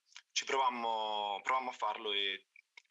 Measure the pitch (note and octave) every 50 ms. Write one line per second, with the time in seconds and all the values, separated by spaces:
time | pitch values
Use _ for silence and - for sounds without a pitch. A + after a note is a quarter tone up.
0 | _ _ - - - _ - - - - C3+ C3+ C3 B2+ B2 A#2+ A#2 A2+ A2+ A2
1 | A2 G#2+ G#2+ G#2 G#2 G#2 G2+ F#2+ - - C3 C3 B2+ B2+ B2 - - G#2+ G#2+ A#2
2 | A2+ G#2+ G2+ G2+ G2+ G2 G2 F#2+ - _ _ - - _ _ - - -